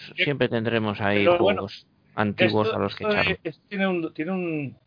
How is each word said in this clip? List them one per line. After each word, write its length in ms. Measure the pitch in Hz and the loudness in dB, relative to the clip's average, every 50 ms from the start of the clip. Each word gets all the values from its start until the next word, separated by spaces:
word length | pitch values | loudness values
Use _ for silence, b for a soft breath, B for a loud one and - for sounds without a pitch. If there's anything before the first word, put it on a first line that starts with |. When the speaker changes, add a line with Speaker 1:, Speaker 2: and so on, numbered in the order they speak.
| - - - | -6 -12 -6
Speaker 1:
eh, 80 | - 180 | -4 -2
Speaker 2:
siempre 240 | 160 143 127 127 117 | -2 0 0 0 0
tendremos 540 | 117 117 110 117 113 113 110 107 101 101 | 0 0 0 0 0 0 0 0 -2 0
ahí 240 | 110 101 101 104 101 | 0 2 2 4 4
Speaker 1:
pero 120 | 170 175 175 | 4 4 4
bueno, 240 | - 95 202 - - | 4 2 2 0 -4
Speaker 2:
juegos 220 | 98 - - - _ _ _ _ _ _ | -8 -10 -16 -20 _ _ _ _ _ _
antiguos 520 | - 107 104 101 - 180 180 107 107 107 110 | 0 0 0 2 2 2 4 4 2 2 2
Speaker 1:
esto, 100 | - 104 | 0 -2
Speaker 2:
a 40 | |
los 140 | 98 101 - | -2 -4 -4
que 80 | - - | -4 -2
Speaker 1:
esto 160 | 214 208 202 | 0 0 2
Speaker 2:
echar. 180 | - 190 185 - - | 0 0 -2 -4 -6
Speaker 1:
es, 160 | 165 151 - _ _ | -10 -12 -12 _ _
tiene 180 | 202 190 196 190 | -4 -2 -2 0
un, 260 | 185 175 160 160 - | 0 -2 -4 -6 -6
tiene 180 | - 156 165 | -8 -6 -4
un, 460 | 190 185 180 170 160 151 143 127 - - _ | -4 -4 -4 -4 -4 -6 -6 -8 -10 -14 _